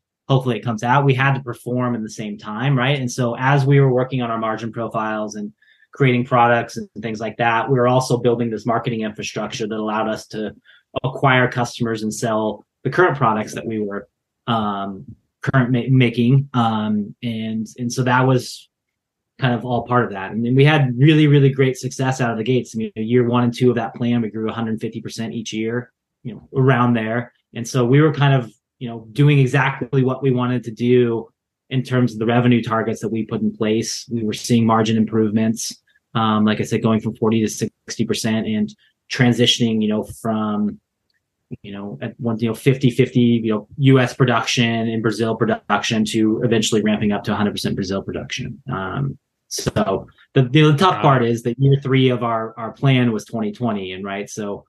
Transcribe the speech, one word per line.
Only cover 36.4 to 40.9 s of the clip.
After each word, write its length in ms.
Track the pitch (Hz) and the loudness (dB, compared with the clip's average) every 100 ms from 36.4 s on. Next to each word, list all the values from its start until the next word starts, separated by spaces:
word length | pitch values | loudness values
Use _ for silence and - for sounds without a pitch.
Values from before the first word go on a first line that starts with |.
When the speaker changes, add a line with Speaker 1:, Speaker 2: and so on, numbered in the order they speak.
Speaker 1:
like 160 | 107 107 | 2 0
I 40 | |
said, 180 | 107 110 | 0 0
going 180 | 113 110 | 2 0
from 160 | 113 107 | 0 -2
forty 240 | 110 113 | 0 2
to 80 | 107 | 0
sixty 580 | - 107 - - - 107 | -2 -6 -8 -10 -4 -2
percent 400 | - 226 220 214 | -2 -2 -2 -2
and 240 | 220 208 - _ _ - | -2 -2 -6 _ _ -6
transitioning, 720 | - 123 113 120 - 120 110 | 2 2 4 4 2 2 0
you 60 | 107 | 0
know, 160 | 107 | 0
from, 800 | 101 - 113 110 107 104 104 - _ | -4 -6 -4 -2 -2 -2 -4 -6 _